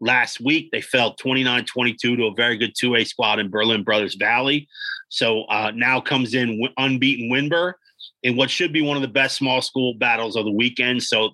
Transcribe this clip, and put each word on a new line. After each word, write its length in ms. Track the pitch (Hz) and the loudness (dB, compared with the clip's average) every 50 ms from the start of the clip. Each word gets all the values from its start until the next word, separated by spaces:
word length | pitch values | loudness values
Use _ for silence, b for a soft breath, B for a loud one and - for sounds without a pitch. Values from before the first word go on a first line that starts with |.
last 400 | 110 117 127 127 120 110 - - | -2 2 2 2 2 0 -4 -4
week. 300 | 120 135 156 160 160 160 | -2 0 0 0 0 -4
They 120 | - 110 95 | -6 -8 -4
fell 320 | - - 127 - - - | 0 0 2 2 2 0
twenty-nine 500 | - - 135 131 131 131 127 123 123 117 | -4 -4 -2 0 0 2 0 0 0 -2
twenty-two 520 | - - 127 123 120 117 - - 123 120 | -4 -2 -2 -2 -2 -2 -2 0 0 0
to 80 | 120 117 | 2 0
a 100 | 110 98 | 0 0
very 240 | 104 120 120 120 104 | 0 0 0 0 0
good 160 | 117 110 - | -2 -2 -2
two 180 | - - 123 120 | 0 0 2 2
A 100 | 117 113 | 2 0
squad 340 | - - - 120 107 107 107 | 0 -2 -2 0 0 2 0
in 120 | 107 98 | 0 -2
Berlin 320 | 92 107 107 113 113 107 95 | 0 0 2 2 2 2 2
Brothers 340 | 104 107 107 104 95 - | 2 2 2 0 -2 -2
Valley. 520 | 98 101 104 117 123 131 135 147 147 147 B B B B B B B B _ | -2 0 2 2 2 2 2 0 0 -2 B B B B B B B B _
So, 360 | - - 127 117 113 110 110 | -4 -2 0 2 2 0 -2
uh, 280 | - 107 107 107 107 107 | -2 -2 -2 -2 -2 -2
now 240 | 117 123 123 131 127 | 0 0 0 0 0
comes 340 | - - 147 131 127 113 113 | 0 0 0 0 0 0 0
in 260 | 131 123 117 113 107 | 0 0 0 0 -2
w-, 140 | 117 135 - | -2 -2 -2
unbeaten 540 | - 131 135 131 127 127 135 143 120 120 117 | 0 0 0 2 2 2 2 2 0 -2 -2
Windber 440 | 123 135 143 147 165 170 170 180 180 B B B B B B B B _ - | 0 0 0 0 0 0 0 0 -4 B B B B B B B B _ -2
in 140 | 123 123 | 0 2
what 140 | 123 135 127 | 2 2 0
should 220 | - - 180 170 151 | 0 0 -2 0 0
be 100 | 160 151 | 0 0
one 140 | 143 143 | 2 0
of 60 | 143 135 | -2 -2
the 60 | 127 | -2
best 280 | 104 139 135 135 - | 0 0 0 0 0
small 260 | - 139 131 127 131 123 | -2 -2 0 0 0 -2
school 320 | - - 135 127 127 120 | -2 -2 -2 -2 -2 0
battles 420 | 110 131 123 117 110 113 113 101 | 0 0 0 0 0 -2 -2 -2
of 80 | 113 107 | -2 -2
the 60 | 107 | 0
weekend. 520 | 104 104 120 123 123 - 123 123 127 123 117 | 2 2 2 2 0 0 0 0 0 -2 -2
So 280 | - - 110 110 107 | 0 0 0 0 0